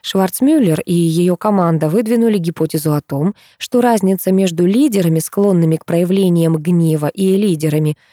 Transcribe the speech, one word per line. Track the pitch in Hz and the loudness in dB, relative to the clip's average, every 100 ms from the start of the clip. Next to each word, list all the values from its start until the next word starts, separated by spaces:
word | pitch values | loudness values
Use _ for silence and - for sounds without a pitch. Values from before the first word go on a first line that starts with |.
Шварцмюллер | - 196 185 - 262 311 202 156 | -6 -2 -2 0 0 2 2 0
и | - | -2
ее | 175 165 160 175 180 | 0 0 0 0 0
команда | 214 202 170 165 151 | 0 0 2 0 0
выдвинули | 190 220 233 233 208 | 0 0 0 0 0
гипотезу | 165 - 160 - 151 | -2 -4 -4 -2 -2
о | 147 | -4
том, | - 139 165 - - - | -4 -4 -4 -6 -14 -18
что | - 247 | -4 0
разница | 240 220 190 190 - | 2 2 0 0 0
между | 190 190 165 175 | 0 0 0 0
лидерами, | 214 294 208 170 160 | 2 0 0 0 0
склонными | - - 202 180 165 160 | -2 -2 0 2 2 0
к | - | -2
проявлениям | 170 175 196 190 170 165 160 | -2 0 0 2 2 0 0
гнева, | 151 175 165 156 147 | 0 0 2 0 -2
и | - 190 190 | -2 0 0
лидерами, | 208 160 156 151 156 156 _ | 0 0 -2 -2 -2 -4 _